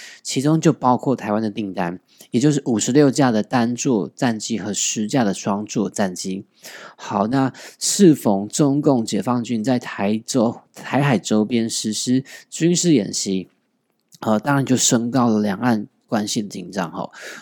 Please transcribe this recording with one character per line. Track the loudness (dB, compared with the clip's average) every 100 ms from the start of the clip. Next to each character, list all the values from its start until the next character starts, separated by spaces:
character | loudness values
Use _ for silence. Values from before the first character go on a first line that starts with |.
| -20 -16
其 | -6 -2
中 | 2 4
就 | 4
包 | 4 2 2
括 | 0 -2
台 | 0
湾 | -2
的 | -2
订 | -4 -6
单， | -4 -4 -6 _ _ -4
也 | 2
就 | 2
是 | 2 0
五 | 0
十 | 2
六 | 4 4
架 | 4 2
的 | 2
单 | 0 0 0
座 | -2 0 0 -2
战 | -4 -4 -4
机 | -6 -6
和 | -6
十 | -4 -4 -4 -2
架 | 0
的 | 0
双 | 0 -2 -4
座 | -4 -4 -2
战 | -2 -4
机。 | -4 -8 -8 -10 _ -20 -18 -20 -16
好， | -4 -2 0
那 | 0 0 -4 -18 -8
适 | -2 6 6
逢 | 6 2 0 -2
中 | 0 2 2
共 | 2 2
解 | 0 -2
放 | -2 -2
军 | -2 -4
在 | 0 -2
台 | -2 -4 -2 -2
周-， | -2 0 2 0 _
台 | -16 -4 0
海 | 2 2
周 | 2 2
边 | 2 0 -2
实 | -4 -4
施 | -4 0 0 -2 -14 -14
军 | -2 0
事 | 2 4
演 | 4 2
习， | -4 -2 -4 -4 _ _ _ _ _ _ -8
呃， | -2 0
当 | 2
然 | 0
就 | 2 2
升 | 2 2 0
高 | 0 2
了 | 2
两 | 0 -2
岸 | 0 0 -4 _ -6
关 | -4 -2
系 | -4
的 | -6
紧 | -10 -10
张 | -6 -6
吼。 | -8 -12 -12 -16 -16